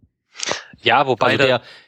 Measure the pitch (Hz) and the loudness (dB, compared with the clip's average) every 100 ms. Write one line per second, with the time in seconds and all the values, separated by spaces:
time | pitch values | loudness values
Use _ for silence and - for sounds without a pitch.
0 | _ _ _ - - - - - 117 127 | _ _ _ -10 -8 -8 -10 -6 0 0
1 | 135 120 127 135 131 123 - - | 0 0 0 2 0 0 -6 -20